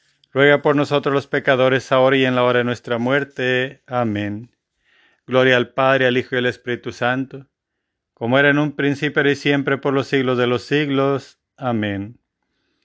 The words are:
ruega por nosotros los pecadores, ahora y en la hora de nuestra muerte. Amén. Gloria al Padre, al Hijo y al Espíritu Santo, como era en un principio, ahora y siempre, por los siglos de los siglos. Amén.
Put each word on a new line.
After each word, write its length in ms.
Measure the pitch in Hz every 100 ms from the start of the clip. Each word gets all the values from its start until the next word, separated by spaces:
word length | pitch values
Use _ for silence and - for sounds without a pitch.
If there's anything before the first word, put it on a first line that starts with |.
| _ _ _
ruega 300 | 131 143 143
por 160 | 156 143
nosotros 380 | 139 143 139
los 120 | 139 -
pecadores, 640 | 143 135 131 131 131 -
ahora 280 | 131 131 135
y 80 | 131
en 80 |
la 80 | 127
hora 160 | 123 123
de 60 |
nuestra 340 | 120 123 - 117
muerte. 840 | 123 139 139 - 127 127 131 139 -
Amén. 640 | 123 117 101 104 104 120 _ _ _ _ _ _ _ -
Gloria 300 | 127 131 127
al 140 | 120
Padre, 360 | - 131 135 127
al 120 | 123
Hijo 160 | -
y 40 | 131
al 80 | 123
Espíritu 460 | 117 - 120 120
Santo, 540 | - 120 127 135 139 139 _ _ _ _ _ _
como 260 | - 117 131
era 120 | 143
en 80 | 143
un 140 | 151
principio, 480 | 139 143 143 147 147
ahora 100 | 139
y 60 | 139
siempre, 420 | 143 143 139 139
por 160 | 143
los 120 | 139 131
siglos 300 | 139 127 123
de 100 | 120
los 180 | 123
siglos. 760 | - 147 147 135 135 139 - _ _ -
Amén. 640 | 131 113 104 98 101 120 _ _ _ _ _ _